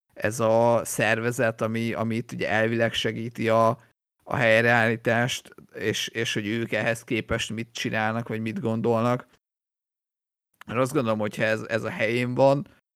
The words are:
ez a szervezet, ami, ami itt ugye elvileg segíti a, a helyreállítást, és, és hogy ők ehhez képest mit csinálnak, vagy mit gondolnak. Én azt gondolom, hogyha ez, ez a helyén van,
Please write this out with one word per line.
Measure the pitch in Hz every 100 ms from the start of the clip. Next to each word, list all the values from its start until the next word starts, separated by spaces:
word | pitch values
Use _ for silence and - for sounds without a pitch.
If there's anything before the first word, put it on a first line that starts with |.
| _
ez | - 107 120
a | 110 113 117 113
szervezet, | 80 - 107 113 117 120 113 113
ami, | 113 113 117
ami | 85 113 113
itt | 120
ugye | - 73
elvileg | 107 113 117 113
segíti | - 117 113 117 - 110
a, | 113 113 120 _ _ _ _
a | - -
helyreállítást, | 117 110 117 120 113 110 117 117 123 - - - -
és, | - 107 98 -
és | 113 117
hogy | 117 104
ők | 113 113
ehhez | 107 113 113
képest | - 113 - 113 -
mit | 110 117
csinálnak, | - 123 110 110 117 117
vagy | 110
mit | 113 143
gondolnak. | 113 113 117 113 120 127 - _ _ _ _ _ _ _ _ _ _ _ _ - -
Én | 113
azt | 131
gondolom, | 147 113 110
hogyha | 107 113
ez, | 110 110
ez | 113 110
a | 110
helyén | 92 110 120 123
van, | 123 135 143 - _ _